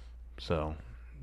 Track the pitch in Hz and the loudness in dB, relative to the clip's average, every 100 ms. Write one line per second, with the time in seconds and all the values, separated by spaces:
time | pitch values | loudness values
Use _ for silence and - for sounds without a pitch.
0 | - - - - - 82 78 78 - - | -10 -10 -8 -2 4 6 6 0 -4 -8
1 | - - | -8 -6